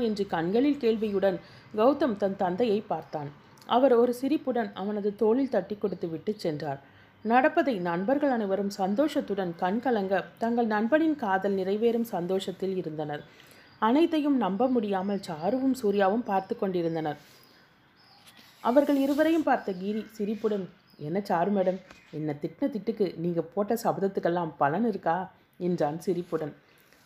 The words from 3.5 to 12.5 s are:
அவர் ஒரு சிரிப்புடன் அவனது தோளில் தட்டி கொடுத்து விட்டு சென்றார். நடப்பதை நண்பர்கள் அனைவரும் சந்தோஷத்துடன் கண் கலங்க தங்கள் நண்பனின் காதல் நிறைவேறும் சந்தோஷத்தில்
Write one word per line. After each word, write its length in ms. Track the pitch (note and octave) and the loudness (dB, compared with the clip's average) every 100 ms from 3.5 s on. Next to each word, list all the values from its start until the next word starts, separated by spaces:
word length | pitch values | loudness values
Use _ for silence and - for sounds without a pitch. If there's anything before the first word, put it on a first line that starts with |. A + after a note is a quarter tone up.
| - - | -18 -2
அவர் 280 | A#3+ C4 | 4 6
ஒரு 200 | A#3 B3 | 6 4
சிரிப்புடன் 580 | A#3+ C4+ D#4 C#4 A#3+ G#3 | 2 0 -2 0 -2 -2
அவனது 420 | F#3+ G3 G#3 G3+ G3+ | -4 -4 -2 -4 0
தோளில் 320 | G#3+ B3 C4+ | 2 2 2
தட்டி 260 | G#3+ F#3 G#3 | 0 -2 -4
கொடுத்து 300 | G#3 F3+ F3 | -4 -4 -6
விட்டு 240 | D#3+ F3+ G#3 | -6 -6 -4
சென்றார். 440 | F3 D3 D3+ C#3 - - - _ | -4 -4 -4 -8 -12 -20 -20 _
நடப்பதை 500 | G#3+ B3 D4+ D#4+ C#4 G#3 | 2 4 4 2 0 0
நண்பர்கள் 520 | F3 E3+ G3 C#4 C#4+ | -2 -2 0 2 2
அனைவரும் 400 | A#3 G3+ G3 G3 | 0 0 0 -2
சந்தோஷத்துடன் 840 | G3+ F#3+ G#3 D4+ D4 G#3+ G3 F#3 E3+ | -2 0 2 2 0 -2 -2 -4 -2
கண் 240 | F3+ A3 | -2 0
கலங்க 440 | C4 A3+ F#3+ F#3+ E3+ - | 0 0 0 -2 -2 -6
தங்கள் 280 | A3+ A#3+ A#3 | -2 0 0
நண்பனின் 500 | G#3+ A3+ D#4 D#4+ D4+ | 0 2 2 2 0
காதல் 380 | G#3 F#3+ G3+ | 0 0 0
நிறைவேறும் 480 | G3 F#3 G#3 A#3 A#3 | 0 0 0 2 0
சந்தோஷத்தில் 760 | A3+ F3+ F3 F#3+ F#3+ | -2 -4 -2 -2 -2